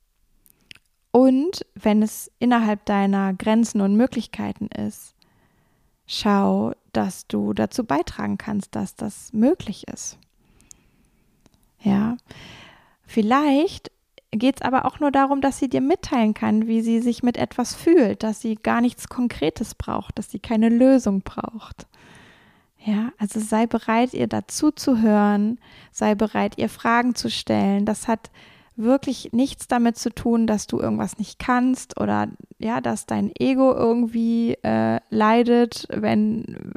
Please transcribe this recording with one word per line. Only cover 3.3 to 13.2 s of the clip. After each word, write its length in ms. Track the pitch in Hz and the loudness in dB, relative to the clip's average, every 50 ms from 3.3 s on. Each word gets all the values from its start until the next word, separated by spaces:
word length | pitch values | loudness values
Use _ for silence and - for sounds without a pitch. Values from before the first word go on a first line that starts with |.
Grenzen 480 | 185 - - 220 220 233 233 - - 208 | -4 -2 0 2 2 2 2 2 0 0
und 160 | 196 196 202 | 2 2 4
Möglichkeiten 720 | 214 247 262 - 240 214 - - - 208 208 208 - 208 | 4 2 2 0 -4 -8 -8 -8 -8 -8 -8 -8 -8 -10
ist, 480 | - - 208 208 208 - - - - _ _ _ _ _ _ _ _ _ _ _ _ _ _ _ _ _ _ _ | -10 -8 -8 -8 -8 -10 -12 -20 -20 _ _ _ _ _ _ _ _ _ _ _ _ _ _ _ _ _ _ _
schau, 680 | - - - - 214 202 196 196 196 190 196 214 226 - - _ _ | -12 -8 -2 0 2 2 2 2 2 2 0 -2 -4 -6 -8 _ _
dass 340 | - 220 208 190 - - - | -4 -4 -4 -4 -6 -12 -10
du 260 | - - 208 208 208 | -8 -6 -4 -4 -2
dazu 320 | 208 214 220 202 - - 226 | -2 -2 -4 -4 -4 -4 -4
beitragen 540 | - 277 311 349 - - - 202 208 202 - | -2 -2 -2 -4 -4 -8 -8 -6 -6 -6 -6
kannst, 360 | - 214 208 202 196 - - | -6 -6 -6 -6 -6 -8 -8
dass 220 | 214 196 - - | -8 -8 -8 -8
das 360 | - 226 208 - - - - | -10 -10 -10 -10 -14 -14 -6
möglich 540 | - 214 226 269 370 - - 226 185 - - | -2 2 2 2 2 0 -4 -10 -12 -12 -14
ist. 320 | - - - - - - - _ _ _ _ _ _ _ _ _ - - _ _ _ _ _ _ _ _ _ _ _ _ _ _ _ _ _ _ _ _ _ | -18 -16 -14 -14 -14 -14 -16 _ _ _ _ _ _ _ _ _ -20 -20 _ _ _ _ _ _ _ _ _ _ _ _ _ _ _ _ _ _ _ _ _
Ja, 360 | - 208 202 202 214 226 247 240 _ - - - - - - - - - - _ _ _ _ _ _ | -2 0 2 2 0 -2 -4 -6 _ -18 -20 -20 -20 -20 -20 -20 -20 -20 -20 _ _ _ _ _ _
vielleicht 840 | - - 233 | -6 -2 0